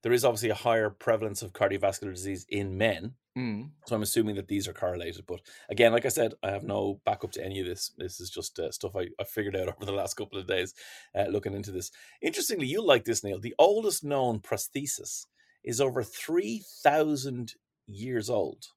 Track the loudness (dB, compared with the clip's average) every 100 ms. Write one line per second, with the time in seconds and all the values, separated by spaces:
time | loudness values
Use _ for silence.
0 | 4 6 6 4 0 2 4 4 2 0
1 | 2 2 2 -4 -10 0 2 4 2 0
2 | -6 -6 -6 -6 -4 -4 -2 2 2 2
3 | -6 -12 _ -6 -4 -4 -8 -16 -4 -2
4 | 2 2 2 -2 -2 -4 -4 -4 -4 -2
5 | -6 -10 -10 -12 -12 -20 -8 8 8 8
6 | 2 2 0 0 -4 -4 -2 0 0 -2
7 | -2 -2 -4 -6 -6 -4 -6 -6 -8 -8
8 | -10 -10 -12 -10 -10 -6 -6 -4 -6 -4
9 | -6 -6 -6 -4 -2 -2 -4 -4 -4 -4
10 | -4 -6 -8 -8 -2 -2 -2 -8 -20 -20
11 | -6 -2 0 0 -2 -6 -6 -8 -8 -14
12 | -20 _ -4 -2 -2 -2 -2 0 6 4
13 | 4 -2 -2 -4 -6 6 6 6 2 -2
14 | -2 0 2 0 -2 -4 -4 -6 -6 -6
15 | -6 -10 -12 _ _ _ -6 0 2 0
16 | -4 -8 0 0 0 -4 -8 2 4 6
17 | 2 0 -2 -6 -10 -12 _ _ -18 -10
18 | -4 -2 0 0 0 -4 -18